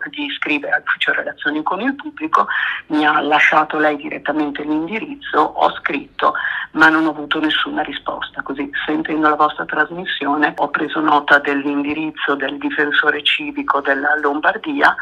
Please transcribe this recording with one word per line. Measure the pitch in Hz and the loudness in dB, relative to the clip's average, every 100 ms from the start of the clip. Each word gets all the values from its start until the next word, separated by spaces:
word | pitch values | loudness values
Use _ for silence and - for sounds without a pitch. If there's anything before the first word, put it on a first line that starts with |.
| - | -6
di | 139 147 139 | -6 -6 -4
scrivere | 147 147 143 | -2 -2 0
all'ufficio | - - - - | -2 0 -2 0
relazioni | - - - 151 151 | -2 -4 -4 -4 -2
con | - 185 | -2 -2
il | 254 277 | -2 -2
pubblico." | 311 285 311 - - - - - - | -8 -8 0 0 2 -2 -2 -6 -2
Mi | 151 151 | 2 2
ha | 151 | 2
lasciato | 143 147 - 160 151 156 | 2 4 6 4 2 2
lei | 151 147 | 0 0
direttamente | 151 147 151 151 147 147 | -6 -6 -2 -2 -2 -4
l'indirizzo, | 151 156 165 220 151 139 - 156 | -2 -2 -2 -4 -6 -10 -2 2
ho | 156 - - - | 2 2 0 0
scritto, | - 143 - - 143 - - - - | -4 -4 -6 -2 0 0 -4 -6 -4
ma | 156 160 | 4 6
non | 160 160 | 6 2
ho | |
avuto | 147 147 156 | 0 -4 0
nessuna | 151 - 147 151 | 0 0 0 -2
risposta. | 143 139 - 147 - - | -4 -6 -6 -6 -8 -8
Così, | - 139 139 - | -6 -6 -4 -4
sentendo | - 156 - 156 151 | -2 -2 0 2 2
la | 151 | 4
vostra | 151 - | 2 0
trasmissione, | 170 170 156 170 190 - 143 147 - - | -2 -2 -2 -4 -6 -2 0 2 0 0
ho | 143 | -2
preso | - 151 160 | 0 -2 0
nota | 151 147 147 143 | 4 4 6 4
dell'indirizzo | 143 139 143 143 143 151 156 - - 143 | 4 0 0 -2 -2 -2 -4 -4 -2 -2
del | 139 143 | -2 -4
difensore | 143 143 147 - 151 147 | -2 0 0 2 2 2
civico | - - 147 143 - 143 | 0 -2 -4 -4 -2 0
della | 139 135 143 151 | 0 0 0 2
Lombardia, | 147 143 165 214 160 143 170 - | 0 2 0 0 -2 2 2 2